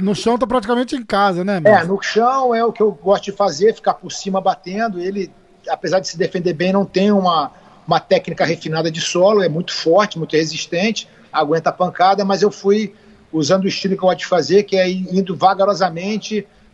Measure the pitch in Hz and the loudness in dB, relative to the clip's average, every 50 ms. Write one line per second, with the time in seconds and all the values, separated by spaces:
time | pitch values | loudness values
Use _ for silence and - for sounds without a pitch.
0 | 185 202 202 - - 226 240 226 262 208 254 247 196 220 240 240 262 240 302 254 | -2 -2 -2 0 0 0 0 0 0 0 0 -2 0 0 -2 -2 -2 -2 -6 -8
1 | 220 - 208 196 202 196 180 175 185 202 202 180 156 214 208 180 165 175 196 196 | -6 -2 0 2 2 2 2 0 -2 -2 -2 2 6 6 6 6 4 2 -2 -4
2 | - - - 214 233 247 262 269 262 247 233 226 233 226 233 - 214 208 190 - | -4 -2 0 2 2 2 2 2 2 2 2 2 0 0 0 2 0 0 0 -2
3 | - 196 202 - - 202 196 - 202 190 143 143 196 226 - - - 196 - - | 0 0 0 2 0 -6 -4 -2 0 0 2 2 2 2 2 2 -2 -2 -2 -2
4 | 185 165 - - - 202 190 190 180 190 170 - _ 180 190 214 233 233 185 175 | -8 -12 -14 -10 -6 -4 -4 0 0 0 -2 -2 _ -10 -6 -4 -4 -4 -4 -6
5 | 175 190 196 202 180 160 - _ _ _ _ _ _ - 156 - - 160 139 143 | -6 -6 -6 -6 -8 -8 -12 _ _ _ _ _ _ -8 -8 -6 -2 -2 -2 -2
6 | - - - 160 170 160 - 180 165 180 160 143 180 185 190 202 196 - - 190 | -2 -4 -4 -4 -4 -2 -2 -2 -2 -2 -2 0 0 0 2 0 0 0 0 2
7 | 196 208 208 196 180 180 165 156 143 - - - - - - - _ 160 165 156 | 2 2 2 2 2 0 0 0 -2 -4 -8 -16 -20 -20 -20 -16 _ 0 0 0
8 | - - 190 170 - 180 160 - 175 156 170 165 - 160 156 160 160 165 160 175 | 2 2 2 0 2 -2 -4 -2 -2 -2 -2 -4 -6 -4 -4 -2 -2 -4 -4 -6
9 | - - - 175 185 208 220 208 185 160 147 170 175 - - - - 160 170 202 | -8 -4 0 4 4 4 4 4 2 0 -2 -4 -6 -6 -8 -2 0 4 4 4
10 | 208 196 - 165 156 - - 156 165 160 160 156 - - 170 170 202 226 214 - | 4 2 -2 -8 -6 -2 0 -2 -2 -2 -6 -10 -8 -6 -4 -2 -2 -2 -2 -4
11 | - - _ _ - _ - 156 156 143 165 165 160 165 - - 180 170 - - | -10 -14 _ _ -20 _ -2 -2 0 0 0 0 0 -2 -2 0 -2 -2 0 2
12 | 180 190 196 202 196 196 196 165 202 202 - - - 196 202 214 214 196 - _ | 2 4 4 2 2 0 2 2 2 0 0 0 0 2 2 2 0 -4 -8 _
13 | _ - - - _ _ - 160 147 135 185 190 190 190 - - - 185 190 - | _ -20 -20 -20 _ _ -4 -2 0 2 2 2 2 -2 -2 -2 -2 -4 -2 0
14 | 185 185 170 - - - 180 170 139 127 180 208 202 - 196 190 185 180 185 185 | 0 0 0 0 -2 -2 0 0 0 2 2 2 2 2 0 0 0 0 -2 -4
15 | 185 175 180 190 190 190 175 135 175 190 196 185 196 202 196 160 190 175 160 170 | -6 -2 -2 -2 -2 -2 -2 2 2 2 4 4 2 0 2 0 -2 -2 -2 -6
16 | 185 208 214 196 - - 220 202 196 - _ _ _ _ | -6 -6 -6 -6 -6 -6 -6 -6 -6 -8 _ _ _ _